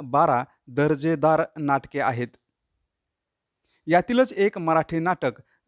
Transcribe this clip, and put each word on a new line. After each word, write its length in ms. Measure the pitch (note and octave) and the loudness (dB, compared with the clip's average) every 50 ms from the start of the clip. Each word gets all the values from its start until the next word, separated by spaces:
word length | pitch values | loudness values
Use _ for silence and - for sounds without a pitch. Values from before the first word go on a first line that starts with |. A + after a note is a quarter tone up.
| D3 | -8
बारा 400 | B2 B2 C#3+ E3 D#3 C3 A#2+ C3 - _ _ _ | -2 0 2 2 2 2 0 -2 -6 _ _ _
दर्जेदार 760 | - A#2+ C#3 D3 D3+ D#3 C3+ C#3+ E3 E3 C#3+ D3 D#3 D#3+ D#3 - - - | -8 -2 0 0 0 0 0 -2 -2 -2 0 2 2 2 2 0 -4 -6
नाटके 440 | D#3+ D3+ C#3 C#3 C#3 - - - C#3 | -6 -2 -2 -2 -2 -2 -4 -6 -4
आहेत. 280 | A#2+ B2 B2 A#2+ B2 A#2+ _ _ _ _ _ _ _ _ _ _ _ _ _ _ _ _ _ _ _ _ _ _ _ _ _ _ _ _ _ _ - | -2 -2 -2 -4 -6 -8 _ _ _ _ _ _ _ _ _ _ _ _ _ _ _ _ _ _ _ _ _ _ _ _ _ _ _ _ _ _ -2
यातीलच 460 | D#3 E3 F3 F3 - A#3+ B3 C4 - | 2 2 2 2 2 2 2 2 2
एक 260 | - F#3+ G3 G#3 - G3 | 2 0 0 0 0 -2
मराठी 400 | E3 E3 D#3+ D#3+ D3+ - E3+ E3 | -2 0 0 0 0 -2 -2 -2
नाटक 340 | E3 F3+ F3+ - - B2+ A#2+ - - _ _ _ _ | -2 -2 -2 -2 -2 -4 -4 -6 -14 _ _ _ _